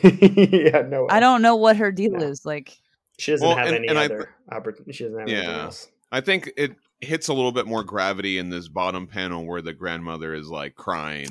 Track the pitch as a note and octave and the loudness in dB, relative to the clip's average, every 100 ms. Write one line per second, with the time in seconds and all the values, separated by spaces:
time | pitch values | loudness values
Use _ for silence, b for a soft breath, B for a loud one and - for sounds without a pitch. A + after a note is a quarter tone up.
0 | F#3 - G3 G3+ G3 F#3+ D#3 D#3 B2+ C#3 | 6 8 6 6 4 6 4 4 0 -2
1 | B2 G#3+ B3+ B3 A#3 A3+ A3 G#3+ G#3 F#3+ | 2 4 6 6 4 4 4 4 2 0
2 | G#3+ F3+ D3 C#3 D3+ D3 - - _ _ | -2 -2 -4 -6 -8 -10 -10 -20 _ _
3 | _ - - D3 D#3+ E3+ B2 A#2 A#2 D3+ | _ -8 -2 2 2 2 2 0 0 0
4 | D3 G#2+ - _ - A2 A2 - - - | 0 -4 -10 _ -14 -10 -10 -12 -14 -12
5 | A#2 A2 A2 G#2+ F2 D#2+ D#2 - - _ | -10 -8 -6 -4 -4 -6 -8 -14 -20 _
6 | _ C3 F#3+ F#3+ C#3+ - C#3+ - _ _ | _ -6 -2 -4 -4 -6 -6 -8 _ _
7 | C3+ D#3+ - C3+ B2+ A#2+ G#2+ A2+ G2 G2+ | -8 -6 -4 -2 0 -2 -4 -6 -6 -4
8 | F#2+ F#2+ G2 F#2 F2+ F2 E2 E2+ F#2 F#2 | -4 -4 -4 -4 -6 -8 -8 -6 -4 -6
9 | F2+ G2+ F#2 E2+ E2 F2 E2 D2+ F2+ E2+ | -10 -8 -8 -8 -8 -10 -10 -10 -10 -8
10 | E2+ E2 D#2+ D#2 D2+ D#2 C#2+ - - E2+ | -10 -10 -10 -10 -10 -12 -12 -12 -8 -8
11 | D2+ D2 C#2+ | -8 -10 -12